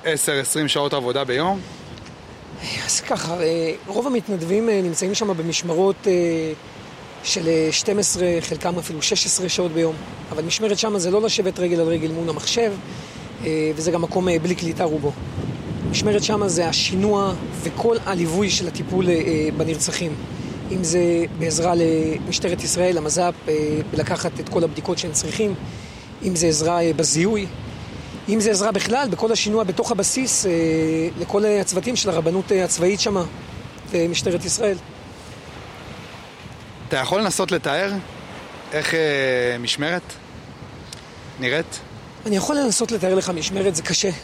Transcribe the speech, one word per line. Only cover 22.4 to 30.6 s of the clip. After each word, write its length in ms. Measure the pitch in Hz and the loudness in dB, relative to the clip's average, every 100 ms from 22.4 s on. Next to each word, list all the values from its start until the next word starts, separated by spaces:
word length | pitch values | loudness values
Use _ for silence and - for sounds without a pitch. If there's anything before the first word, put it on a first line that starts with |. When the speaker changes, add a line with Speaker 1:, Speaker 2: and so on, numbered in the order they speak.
| 190 175 | 0 -2
Speaker 2:
ישראל, 340 | 151 170 180 175 | -2 2 4 2
למז"פ, 360 | 151 160 175 175 - | 2 2 2 0 0
אה, 60 | 156 151 151 156 | 0 2 0 0
בלקחת 480 | 156 156 180 170 - | -2 0 0 -2 -4
את 100 | - | -2
כל 140 | 190 | 2
הבדיקות 340 | 170 156 156 170 | 2 0 -4 -2
שהם 140 | 175 | 0
צריכים, 420 | 151 160 - 214 190 - - - - - - | -2 -2 0 0 0 -6 -10 -12 -14 -16 -6
אם 120 | 196 175 | -2 2
זה 120 | 170 | 2
עזרה, 360 | 156 160 175 | 4 2 2
אה, 80 | 170 147 | 2 2
בזיהוי, 500 | 165 156 185 220 190 - - - - - - - - | 2 4 2 2 -2 -8 -12 -12 -12 -12 -12 -10 0
אם 100 | 220 | 2
זה 120 | 214 | 4
עזרה 200 | 202 202 | 4 2
בכלל, 360 | 196 - 240 277 | 0 2 2 2
בכל 200 | 170 226 | 0 2
השינוע 320 | 220 208 220 | 2 2 2
בתוך 280 | 202 185 - | 2 0 0
הבסיס, 540 | 214 196 - 262 - 196 | 2 2 0 0 2 2
אה, 60 | 165 | 4